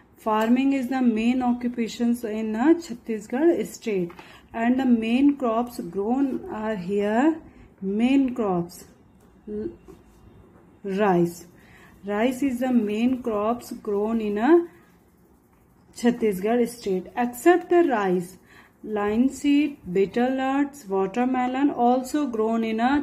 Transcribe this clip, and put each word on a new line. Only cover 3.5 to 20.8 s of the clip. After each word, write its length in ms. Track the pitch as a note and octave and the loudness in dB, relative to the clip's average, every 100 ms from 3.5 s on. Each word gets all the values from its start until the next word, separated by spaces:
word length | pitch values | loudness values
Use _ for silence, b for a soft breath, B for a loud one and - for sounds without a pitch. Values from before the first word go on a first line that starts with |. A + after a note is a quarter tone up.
| - - | 2 -2
state, 460 | - A3+ G3 F3 B B B B | -8 -4 -2 -4 B B B B
and 240 | A3+ A#3 B3+ | -2 0 2
the 80 | C4 | 2
main 520 | A3+ A3 B3 C#4+ C#4 | 2 2 4 4 2
crops 420 | A#3+ A3 B3 - | 0 0 -2 -8
grown 640 | F3 F#3 G#3 C4 C4+ A#3+ - | -8 -4 -2 0 0 -2 -8
are 240 | G#3+ G#3+ G#3 | -6 -4 -6
here, 600 | F3 G3+ G#3 A3+ D4+ D#4+ B B B _ | -2 0 2 2 2 0 B B B _
main 540 | F#3+ G#3 B3 C#4 C4 A#3+ | -4 0 2 4 2 -2
crops, 480 | G#3 F3 E3+ - - - _ _ _ _ - | -2 -2 -4 -10 -20 -20 _ _ _ _ -12
l-, 220 | G#3 A3 - - - - _ - - - - - _ | -8 -8 -12 -20 -20 -20 _ -20 -20 -20 -20 -20 _
rice. 640 | G3+ F#3+ G#3 F3 E3+ - - B B B B B G3 | -6 0 2 4 2 -2 -18 B B B B B -6
Rice 380 | G#3 B3 B3+ | -2 0 0
is 160 | C#4 A#3 | -2 -2
the 140 | B3+ | 0
main 500 | A#3+ G#3 G#3 A#3+ B3+ | 0 0 0 0 -2
crops 480 | A#3+ G#3 G#3+ A#3+ - | -4 -2 -2 -4 -8
grown 480 | A#3 - G3+ G#3+ A3+ | -12 -6 -4 -2 -2
in, 180 | G#3+ G#3 | -2 0
uh, 280 | B3+ E4+ E4+ B B B _ _ _ _ _ _ _ _ _ - | 4 4 4 B B B _ _ _ _ _ _ _ _ _ -2
Chhattisgarh 720 | A#3+ A#3+ A3 F#3 G#3 A#3+ A#3 | 0 2 0 0 0 0 0
state. 400 | - G#3 F#3 F#3 - | -4 -4 -4 -4 -4
Except 540 | A#3+ - E4+ F4 - | -6 2 4 4 4
the 140 | F4 E4+ | 2 4
rice, 500 | A3+ F#3+ F3+ F3 - b b b _ | 0 0 -2 -4 -14 b b b _
linseed, 920 | G#3 G#3 G#3 A3 C4+ - C#4+ C#4+ D4+ - F3+ | -6 -4 0 2 0 0 2 2 2 -4 -4
betel 380 | F3+ G3 A#3+ B3 | 0 0 0 0
nuts, 540 | C4 C4 C#4 C#4+ - | 0 0 0 -2 -6